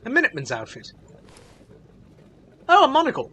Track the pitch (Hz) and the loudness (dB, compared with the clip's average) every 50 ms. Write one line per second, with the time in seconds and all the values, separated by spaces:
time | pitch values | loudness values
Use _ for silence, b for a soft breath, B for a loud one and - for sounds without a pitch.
0 | - 226 262 339 311 - - 151 135 120 127 113 110 - - 123 - - - - | -10 -6 -2 -2 -2 -2 -4 -8 -10 -8 -8 -8 -10 -12 -16 -20 -20 -20 -20 -20
1 | - - - - - - - - - - - - - - - - - - - - | -20 -20 -20 -20 -20 -20 -20 -20 -20 -20 -20 -20 -20 -20 -20 -20 -20 -20 -20 -20
2 | - - - - - - _ _ _ - - _ - - 339 403 370 269 269 311 | -20 -20 -20 -20 -20 -20 _ _ _ -20 -20 _ 0 4 4 6 6 6 4 2
3 | 330 285 190 143 113 - | 0 0 -2 -6 -8 -10